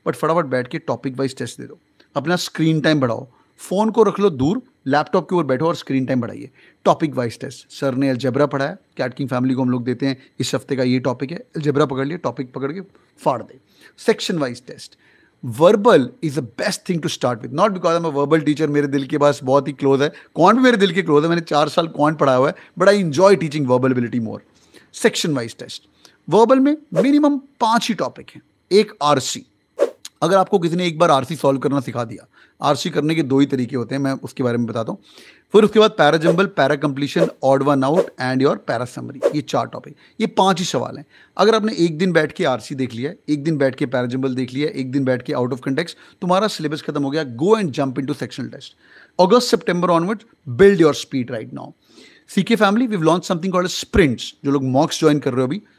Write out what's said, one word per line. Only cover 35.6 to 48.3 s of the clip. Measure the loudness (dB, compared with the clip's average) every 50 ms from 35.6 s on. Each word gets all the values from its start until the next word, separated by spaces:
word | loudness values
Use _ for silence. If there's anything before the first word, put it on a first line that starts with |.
| 6
उसके | 6 6 4
बाद | 4 4
पैराजंबल, | 4 4 4 4 4 4 2 2 2 2 0
पैरा | 0 2 2 2 2 2
कंप्लीशन, | 0 -2 -4 -2 -4 -4 -2 0 0
odd | 0 0 -2 _ 0 2 2 2
one | 2 2 2 2
out | 2 2 2 0
and | 0 -2 -4 -6 -4 -2 0 2
your | 2 2 0
पैरा | -2 -4 -6 -6 -6 -6
समरी, | -8 -10 -12 -14 -14 -6 -4 -4 -2 -2
ये | -4
चार | -4 -4 -4 -4 -4
टॉपिक, | -4 -8 -14 -16 -18 -20 _ _ _ _ -6
ये | -6
पांच | 0 2 2 4 4 2 0
ही | -2
सवाल | -4 -4 -4 -4 -6 -8 -14
हैं। | -18 _ _ _ _ _ _
अगर | 2 2 4 4
आपने | 2 0 -2 0
एक | 0 0 0 0 0
दिन | -2 2
बैठ | 2 2 0 0
के | -2 -4 -2
आरसी | -2 -2 -4 -6 -8 -6
देख | -6 -6 -6 -6
लिया, | -8 -8 -8 -10 -10 _ -4
एक | -4 -2 -2
दिन | -2 0
बैठ | 0 0 0 0
के | -2 -4
पैराजंबल | -2 -2 -2 -2 -4 -4 -4 -4 -4 -4
देख | -4 -6 -6
लिया, | -4 -4 -4 -4
एक | -4 -6 -6 -4
दिन | -4 -2 0
बैठ | 0 -2 -2
के | -4 -6
out | -4 -4 -4 -4
of | -6 -6
context, | -4 -4 -2 -2 -4 -6 -10 -18 -20 -20 _ _
तुम्हारा | -2 0 2 2 0 0
सिलेबस | -2 -4 -6 -6 -6 -6
खत्म | -8 -6 -4 -4
हो | -4 -4
गया। | -4 -4 -6
Go | -6 -4 -2 0 2
and | 2 2 0 -2
jump | -4 -4 -4 -4
into | -4 -4 -6 -6
sectional | -6 -6 -8 -10